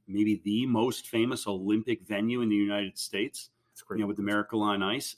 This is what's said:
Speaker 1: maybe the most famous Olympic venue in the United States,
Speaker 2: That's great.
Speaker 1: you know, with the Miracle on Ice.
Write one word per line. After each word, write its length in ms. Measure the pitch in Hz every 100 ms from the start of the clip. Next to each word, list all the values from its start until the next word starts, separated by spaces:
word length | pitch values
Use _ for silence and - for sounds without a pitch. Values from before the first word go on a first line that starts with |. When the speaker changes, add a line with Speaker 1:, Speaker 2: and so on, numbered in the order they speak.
| -
Speaker 1:
maybe 320 | 98 107 104
the 220 | 104 107 131
most 400 | 113 123 120 -
famous 400 | 113 120 123 107
Olympic 560 | 95 98 107 117 113
venue 360 | 92 101 110 123
in 80 | 113
the 80 | 104
United 420 | 101 104 98 -
States, 520 | - 101 110 - - _ _
Speaker 2:
That's 120 | -
great. 160 | - 104
Speaker 1:
you 40 |
know, 60 | 101
with 80 | 104
the 80 |
Miracle 360 | 101 104 101 113
on 200 | 104 101
Ice. 340 | 95 101 -